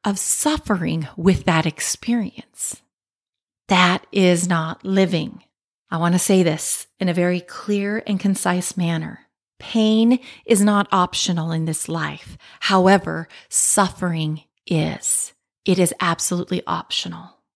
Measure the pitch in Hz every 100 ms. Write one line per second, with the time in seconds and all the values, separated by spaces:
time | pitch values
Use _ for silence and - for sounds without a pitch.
0 | 202 196 - - 294 302 - 185 165 160
1 | 143 - 175 180 - 165 156 - - -
2 | - 240 196 - - - - - _ _
3 | _ _ _ _ _ _ - 185 180 185
4 | - 196 180 175 180 170 160 - 190 190
5 | 185 170 156 - _ _ _ _ - 165
6 | 170 180 - 190 170 156 - - - -
7 | 185 175 175 180 175 - - 202 202 220
8 | - 196 196 190 - 180 175 180 170 165
9 | 160 - _ _ _ - - 226 220 220
10 | 226 247 - - - 208 208 202 202 190
11 | 180 - - 170 165 165 160 151 - 165
12 | 151 151 - 156 - - - 190 185 196
13 | - 160 165 - - - - - 185 -
14 | 180 165 156 156 - _ - 160 160 -
15 | - - - _ _ _ - 185 175 -
16 | 180 170 - 175 - 180 - 165 - -
17 | 180 170 180 _ _